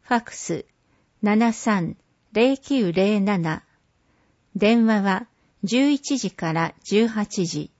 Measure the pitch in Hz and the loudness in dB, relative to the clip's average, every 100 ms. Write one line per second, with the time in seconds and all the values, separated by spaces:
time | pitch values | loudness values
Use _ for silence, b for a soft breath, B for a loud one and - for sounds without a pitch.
0 | - 233 233 - - 156 - _ _ _ | -2 -2 -2 -16 -8 -8 -8 _ _ _
1 | _ _ 208 214 233 220 226 202 165 - | _ _ 2 4 2 0 -2 0 -2 -8
2 | _ _ _ 208 247 269 - 277 190 170 | _ _ _ 0 2 0 -2 0 2 2
3 | 196 214 196 196 165 156 _ _ _ _ | 2 2 0 0 -2 -6 _ _ _ _
4 | _ _ _ _ _ 185 208 233 226 214 | _ _ _ _ _ 0 2 4 4 2
5 | 196 190 240 _ _ _ 196 240 285 277 | 0 -2 -6 _ _ _ -2 0 2 0
6 | - 269 190 - 165 160 165 - - 202 | -2 -4 -4 -6 -4 -2 -4 -8 -2 0
7 | 226 220 208 - 175 151 147 | 2 -2 -4 -4 -4 -4 -10